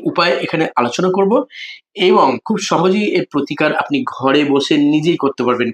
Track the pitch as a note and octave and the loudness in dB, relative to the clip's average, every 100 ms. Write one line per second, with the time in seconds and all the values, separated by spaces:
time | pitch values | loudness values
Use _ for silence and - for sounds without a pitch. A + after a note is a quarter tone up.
0 | E3 - E3+ F3 - D#3+ D#3+ - A#2+ - | -4 -2 0 0 -2 -2 -2 -2 -2 0
1 | F3+ F3+ G3 F3+ C4 - - - _ - | 0 2 2 2 -2 -10 -18 -18 _ 0
2 | F#4 - D3 B2 - G#3+ G#3+ G#3+ F3 G3+ | 2 4 4 0 -4 -4 -2 0 2 2
3 | G#3 F3+ - C#3+ C#3+ D3 D3+ - - C#3+ | 0 -2 -2 -4 -6 -2 -2 -2 -2 -4
4 | B2 - C3 C#3+ C#3+ C#3 C#3 D3+ D3 D#3 | -4 -2 0 2 2 0 2 2 2 2
5 | D#3 E3 C3+ - B2 A#2 B2 | 0 0 -2 0 -2 0 -2